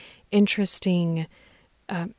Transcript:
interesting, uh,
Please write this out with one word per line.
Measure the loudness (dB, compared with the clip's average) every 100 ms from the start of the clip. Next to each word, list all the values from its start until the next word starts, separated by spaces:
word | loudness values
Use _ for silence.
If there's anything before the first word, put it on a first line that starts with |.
| -18 -20 -2
interesting, | 2 2 2 0 0 2 0 0 -2 -6 -12 -20 _ _ _ -10
uh, | -8 -8